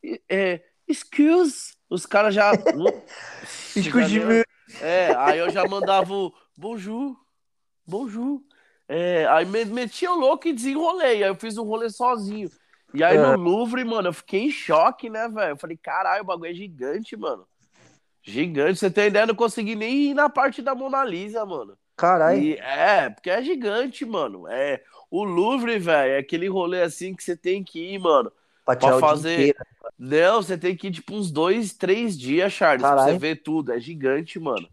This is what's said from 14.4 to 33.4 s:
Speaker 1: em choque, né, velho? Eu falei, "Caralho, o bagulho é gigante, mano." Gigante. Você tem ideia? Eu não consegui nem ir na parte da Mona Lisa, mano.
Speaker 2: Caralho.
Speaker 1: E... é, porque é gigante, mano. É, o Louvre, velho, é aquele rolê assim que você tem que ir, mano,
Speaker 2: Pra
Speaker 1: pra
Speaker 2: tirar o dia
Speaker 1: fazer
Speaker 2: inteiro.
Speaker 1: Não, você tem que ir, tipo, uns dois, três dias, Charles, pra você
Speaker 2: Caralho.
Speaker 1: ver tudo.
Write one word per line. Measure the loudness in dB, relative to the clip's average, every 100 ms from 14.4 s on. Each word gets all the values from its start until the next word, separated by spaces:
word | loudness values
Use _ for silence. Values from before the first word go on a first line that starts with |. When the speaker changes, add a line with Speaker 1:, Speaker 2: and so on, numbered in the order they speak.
| -2
Speaker 1:
em |
choque, | -4 2 4 4 2 -10
né, | -6 -6
velho? | -2 -4
Eu | -4
falei, | -10 -12
"Caralho, | -6 -4 0 -2
o | -2
bagulho | -8 -6
é |
gigante, | -10 -12 -10 -6 -6 -8 -8
mano." | -8 -8 -12 _ _ _ _ _ _ _
Gigante. | -12 -6 -4 0 0 2
Você | 0
tem | 2 2
ideia? | 4
Eu | 2
não | 2
consegui | 0 -2 -6 -4
nem | -4 0 0
ir |
na | 2 0
parte | 2 -2 -2
da | -6 -6
Mona | -4 -2
Lisa, | -2 -4 -8 -8 -6
mano. | -8 -12 -16 _ -2
Speaker 2:
Caralho. | 2 4 4 4
Speaker 1:
E... | 2 -2
é, | -4 0 4 4 2
porque | -6 -4
é | -2
gigante, | -2 -4 -2 -2 -4 -6 -6
mano. | -4 -4 -6 -10
É, | -4 -2 -4 _ -20 _
o | -4
Louvre, | -2 0 0 0 -2 -4
velho, | 2 2 4
é | 0
aquele | -2 -4 -4
rolê | -2 -2 0
assim | -2 -2 -12 -10
que |
você | -8 -6
tem | -4 -4
que | -6 -12 -10
ir, | -4
mano, | 2 4 2 _ _ _ -2
Speaker 2:
Pra | 2
Speaker 1:
pra |
Speaker 2:
tirar | 4 6
o |
dia | 4
Speaker 1:
fazer | 2 0 2 2
Speaker 2:
inteiro. | 2 -4 _ -20 -14
Speaker 1:
Não, | -2 4 4 4
você | 0 -4
tem | -4 -4
que | -6
ir, |
tipo, | -10 -10 -8
uns | -6
dois, | 0 0 0 -2
três | -6 0 0 0 -6
dias, | -2 0 0
Charles, | 2 2 4
pra | 4
você | 4
Speaker 2:
Caralho. | 4 2
Speaker 1:
ver | -2
tudo. | -6